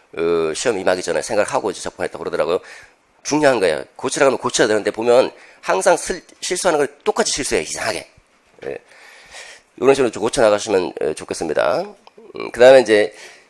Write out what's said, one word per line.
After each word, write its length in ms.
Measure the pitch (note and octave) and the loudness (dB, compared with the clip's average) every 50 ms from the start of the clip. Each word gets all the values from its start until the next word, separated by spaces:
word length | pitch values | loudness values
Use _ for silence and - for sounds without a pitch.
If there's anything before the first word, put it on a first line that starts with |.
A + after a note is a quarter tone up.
| _ _ - | _ _ -8
어, 360 | - E2 E2+ E2+ E2 D#2+ D#2+ D2+ | -4 -2 -2 0 0 -2 -2 -4
시험 240 | - - B2+ G#2+ F#2 | -4 -4 -4 -2 -2
임하기 240 | F#2 F#2+ F#2 F#2 | 0 -2 -2 -2
전에 180 | F2 F2 D#2+ D2+ | -2 -4 -4 -4
생각을 280 | - - A2+ G#2 F#2+ - | -4 -4 -2 -2 -2 -2
하고 180 | B2+ A#2+ A2+ G2 | -2 -4 -4 -4
이제 100 | E2+ - | -8 -8
접근했다고 380 | - F2 - - F2+ D2+ - D2 E2 | -10 -12 -10 -8 -8 -8 -8 -8 -10
그러더라고요. 360 | F2 E2 E2 D2+ D#2+ F2 - - - - - - _ _ _ _ _ _ _ - | -6 -4 -4 -2 -2 -2 -4 -4 -8 -20 -20 -20 _ _ _ _ _ _ _ -8
중요한 360 | - C3+ D3+ D3+ C3+ B2+ A2 | -4 -2 2 2 2 2 2
거예요. 240 | F#2 E2+ D2+ C2+ C2+ - _ | 0 0 0 -2 -6 -12 _
고치라 280 | - - C3+ - B2 D#3 | -8 -8 -6 -2 0 2
그러면 140 | C3+ A#2+ - | 2 0 0
고쳐야 280 | - B2 - - C#3 | -4 -4 0 0 2
되는데, 240 | G#2+ G#2+ G#2 G2+ G#2 | 2 2 0 0 -2
보면 400 | - G#2+ A#2 A#2+ A#2+ C3 G#2 D2+ - - - - - _ | -4 -2 2 4 4 4 4 2 -2 -12 -20 -20 -20 _
항상 360 | - F3+ F3 F#3+ F#3 F#3+ E3+ | -4 -2 -2 0 2 2 2
슬-, 260 | D3 - - F#3+ D#3 - _ - - | 0 -2 -6 -10 -10 -12 _ -18 -12
실수하는 380 | - - F3+ F3 - F#3 D#3 D3 | -8 -6 -6 -2 -2 0 0 0
걸 100 | C#3+ C3+ - _ - | 0 -2 -4 _ -6
똑같이 280 | G#3 - - G#3+ - | -4 -2 -2 -2 -2
실수해요. 300 | - - B2 - A#2 F2 | -4 -6 -4 -4 -4 -4
이상하게. 460 | D2+ - - - - A2+ F#2 D2+ C2+ _ _ _ _ _ _ _ _ _ _ - - | -4 -6 -8 -8 -6 -6 -6 -8 -10 _ _ _ _ _ _ _ _ _ _ -16 -14
예. 120 | C#2 C#2 - _ _ _ - - - - - - - - - - - - - _ _ - | -12 -12 -14 _ _ _ -20 -20 -20 -20 -20 -20 -20 -20 -20 -20 -20 -20 -20 _ _ -8
이런 180 | - A#2+ C3+ C#3 | 0 2 4 4
식으로 160 | C3+ B2+ A2 | 4 2 -2
좀 120 | - G2+ | -2 -4
고쳐나가시면, 720 | G#2 B2 - C#3 A2+ G#2+ G#2 G#2 - A2 G2 F#2 F2 C#2 - - | -4 -2 0 4 4 4 4 2 0 0 0 0 0 -2 -6 -4
예, 120 | - D2+ D#2+ | -4 -4 -6
좋겠습니다. 680 | - F2 - F#2+ - F2 D#2 C#2+ A#1+ A1+ D2 A2 D#3+ G3 G#3 G#3 _ _ - _ - - - - | -6 -10 -10 -10 -8 -6 -4 -2 0 0 0 0 -2 -6 -8 -14 _ _ -20 _ -20 -20 -18 -14
음, 140 | - - A2+ | -12 -12 -6
그다음에 280 | - A#2 B2 C3 C3+ C3 | 2 6 8 8 10 8
이제 340 | A#2+ G#2+ A2 G#2 G#2 - - - - - - - _ | 8 6 4 4 4 0 -4 -12 -20 -20 -20 -20 _